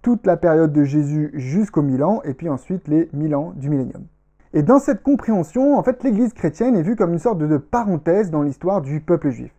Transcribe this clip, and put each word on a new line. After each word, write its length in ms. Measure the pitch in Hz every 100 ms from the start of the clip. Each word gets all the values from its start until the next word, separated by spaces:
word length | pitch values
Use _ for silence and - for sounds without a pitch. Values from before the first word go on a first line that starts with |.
toute 240 | 247 233 190
la 120 | 165
période 360 | 175 156 160
de 100 | 147
Jésus 460 | 143 151 143 151 151
jusqu'aux 500 | 147 127 170 214 165
mille 200 | 147 127
ans, 180 | 156 214
et 100 | -
puis 160 | 131 165
ensuite 380 | 135 - 185 147
les 220 | 160 165
mille 220 | 143 156 143
ans 180 | 165 165
du 140 | 139
millénium. 340 | 143 127 - - _ _ _ _
Et 100 | -
dans 160 | 151 269
cette 240 | 285 226
compréhension, 760 | - 277 - 208 160 247 277 262
en 60 |
fait, 180 | 208 247
l'Église 280 | 269 202 240
chrétienne 460 | - 165 - 240 220
est 60 |
vue 120 | 160 233
comme 160 | 180
une 80 | 170
sorte 200 | 240 190
de, 80 | 151
de 100 | 151
parenthèse 760 | - 240 208 165 165 190 208
dans 100 | 156
l'histoire 400 | 147 131 175 196
du 200 | 139 151
peuple 300 | 156 185 147
juif. 200 | 117 123